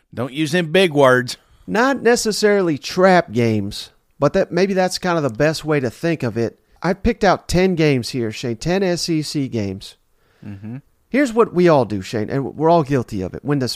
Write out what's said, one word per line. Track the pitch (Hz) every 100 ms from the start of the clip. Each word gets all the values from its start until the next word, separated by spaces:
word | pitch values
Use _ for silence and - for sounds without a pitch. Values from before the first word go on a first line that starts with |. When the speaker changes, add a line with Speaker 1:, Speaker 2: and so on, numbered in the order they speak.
| _
Speaker 1:
Don't | 101 113
use | 131 156
them | 170 165
big | 170 190
words. | 147 135 127 123 - _ _ -
Speaker 2:
Not | 190 262 269
necessarily | 226 240 220 196 214 202 180 147
trap | - - 185 180 -
games, | 107 117 107 101 - - _ _ _
but | 143
that, | 190 -
maybe | 170 190
that's | 190 185 -
kind | 185 175
of |
the | 143 107
best | 151 156 147
way | 151
to | 127
think | - 165 160
of | 123 110
it. | 113 - _ _
I | 165
picked | 196 226 226
out | 196 156 -
ten | 175 190 175
games | 156 135 110
here, | 135 113
Shane, | 110 127 113
ten | 156 185
S | 190 175 -
E | 156
C | 147 151 135
games. | 110 101 95 - - _ _ _ _ 104
Speaker 1:
Mm-hmm. | 101 104 127 - _ _
Speaker 2:
Here's | 240 285
what | 220 220
we | 170 175
all | 151 110
do, | 104
Shane, | 92 113 107
and | 131 120 -
we're | 160
all | 170
guilty | 127 135 117 104
of | 92
it. | 80
When | 123 143
the, | 127